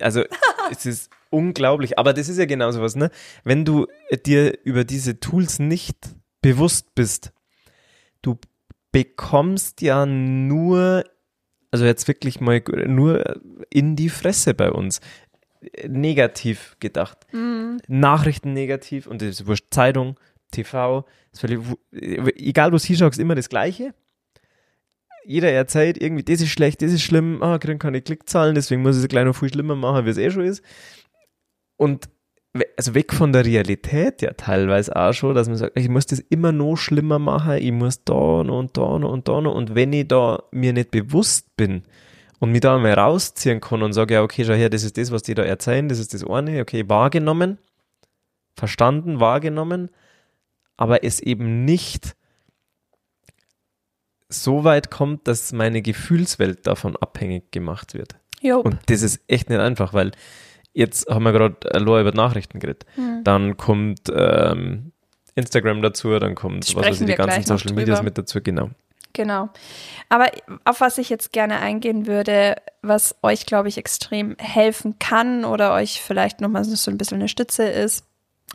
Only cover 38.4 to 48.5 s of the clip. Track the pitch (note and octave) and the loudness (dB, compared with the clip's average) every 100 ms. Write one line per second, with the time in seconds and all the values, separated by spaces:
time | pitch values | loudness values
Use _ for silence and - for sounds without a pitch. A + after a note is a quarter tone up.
38.4 | - B2 C3 - - D3+ C#3+ C3 C3 B2+ | 0 -4 -4 -4 -2 -2 -2 -4 -2 -2
39.4 | D3+ - A2+ A2 C3 D3 C#3 C3 A#2+ A2 | -2 -2 -2 0 0 0 2 2 2 0
40.4 | - B2+ B2+ B2 A#2 A2 G#2+ D3+ A3 - | -6 -2 0 0 0 -2 2 2 2 -2
41.4 | - - G#2 F#2 - _ _ - _ _ | -4 -2 0 -2 -8 _ _ -20 _ _
42.4 | A#2 A#2 C3 C3 A2 G#2 G#2 F3+ - - | 0 4 4 4 4 4 4 2 -2 -2
43.4 | C3+ A2+ - A2+ G#2+ G#2 A2 A2 G#2+ - | -2 -2 -2 -2 0 0 2 2 2 0
44.4 | A2+ A2 A2+ A2 G#2+ G#2+ B2 A#2 - A2 | 2 2 2 0 -4 -4 -4 -4 -4 -2
45.4 | F2+ F#2+ - B2+ D3 A#2 G#2+ G2+ - A#2+ | -2 -2 -2 -2 0 -4 -6 -8 -4 -4
46.4 | D3 D#3 A#2 A2+ G2+ G#2+ C3 E3 D#3 E3 | -2 -4 -4 -4 0 2 2 2 0 0
47.4 | F3+ G3+ _ _ _ _ _ _ _ _ | -2 -4 _ _ _ _ _ _ _ _
48.4 | _ | _